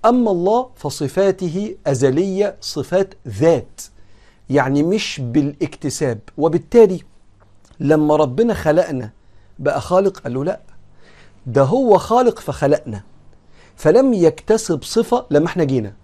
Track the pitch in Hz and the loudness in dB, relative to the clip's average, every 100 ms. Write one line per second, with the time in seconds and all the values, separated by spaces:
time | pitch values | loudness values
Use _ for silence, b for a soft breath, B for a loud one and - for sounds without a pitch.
0 | 226 247 226 180 180 233 254 - 147 - | 2 2 2 0 2 0 -2 -8 -10 -6
1 | 139 - 196 190 180 170 208 - 151 131 | -6 0 0 0 -4 -6 -8 -8 -4 0
2 | 135 135 190 185 202 - - 151 139 185 | 2 2 -2 -2 -4 -4 -12 -10 -2 -2
3 | 190 - - 101 156 117 - - - b | -2 -8 -14 0 2 2 -2 -20 -20 b
4 | b b b b b 139 131 139 160 208 | b b b b b 0 2 0 0 0
5 | - - 123 123 143 - 151 - 147 - | -4 -8 -2 0 -2 -4 -8 -6 -8 -4
6 | 143 110 - - 160 165 - 240 214 180 | -4 -4 -10 -2 -2 -2 2 4 4 2
7 | - - _ _ _ _ _ - 139 156 | -10 -20 _ _ _ _ _ -8 0 2
8 | 151 151 147 127 233 185 160 156 170 135 | 2 2 0 0 -2 0 0 0 0 -6
9 | 110 _ _ - - - 143 147 - 185 | -10 _ _ -20 -20 -6 -4 -4 -2 0
10 | 196 - 117 123 151 - - - - b | 0 -4 -10 -6 -6 -8 -14 -20 -20 b
11 | b b b b - 120 135 240 254 - | b b b b -4 0 2 2 4 4
12 | - 233 247 - - 139 143 147 - 104 | 4 2 2 0 -10 -4 0 0 -2 -12
13 | - - - - b b b _ 156 202 | -14 -20 -20 -20 b b b _ 2 4
14 | 269 220 170 240 - 220 - 156 - 220 | 4 4 2 0 -2 -2 0 -6 -2 -2
15 | 226 240 - 143 165 175 147 131 104 - | 0 -2 0 0 0 -2 0 0 -4 -12